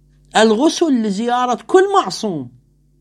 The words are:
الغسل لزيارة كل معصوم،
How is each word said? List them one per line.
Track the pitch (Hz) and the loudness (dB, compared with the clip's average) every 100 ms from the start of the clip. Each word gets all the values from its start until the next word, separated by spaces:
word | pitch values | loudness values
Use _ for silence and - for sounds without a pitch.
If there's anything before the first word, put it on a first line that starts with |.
| _ _ _ 196 | _ _ _ 2
الغسل | 220 214 311 - 339 254 | 2 4 0 0 0 0
لزيارة | 214 190 240 247 247 233 - | -2 -4 -2 -2 -2 -4 0
كل | 381 392 392 | 2 4 0
معصوم، | 226 - 214 160 120 - _ _ _ _ | -2 -6 -8 -8 -10 -18 _ _ _ _